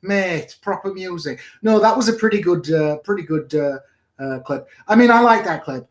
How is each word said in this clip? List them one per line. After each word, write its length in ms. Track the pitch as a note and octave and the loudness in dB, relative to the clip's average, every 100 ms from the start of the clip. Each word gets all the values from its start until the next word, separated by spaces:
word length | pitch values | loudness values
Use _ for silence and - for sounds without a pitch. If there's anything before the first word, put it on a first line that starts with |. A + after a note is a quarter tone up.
mate. 540 | F#3 G3+ F#3 E3 - - | -2 -2 0 -4 -8 -14
Proper 300 | - F#3+ G3 | -8 -6 -6
music. 480 | F#3+ F#3 F3 D#3+ B2+ - _ | -10 -10 -10 -10 -12 -16 _
No, 160 | G#3+ G#3+ | 2 4
that 180 | A3 B3 | 4 2
was 120 | A3+ | 0
a 40 | |
pretty 280 | A3+ A3 G#3+ | 0 0 0
good, 300 | E3+ E3+ D3 | 0 -2 0
uh, 260 | D#3+ D3+ D3+ | -2 0 -4
pretty 240 | F3 G3+ | -6 -6
good, 320 | D3+ D#3 C3+ | -4 -6 -4
uh, 240 | D3+ C#3+ C3+ _ _ _ _ | -4 -2 -6 _ _ _ _
uh, 220 | C3+ C3 | -10 -10
clip. 280 | C3 C#3 - _ - | -8 -10 -10 _ 2
I 100 | G#3+ | 4
mean, 140 | A#3+ | 6
I 100 | A#3 | 6
like 240 | A#3+ A3+ | 6 2
that 200 | F#3 D#3+ | 0 -6
clip. 240 | - C3 B2 | -8 -12 -12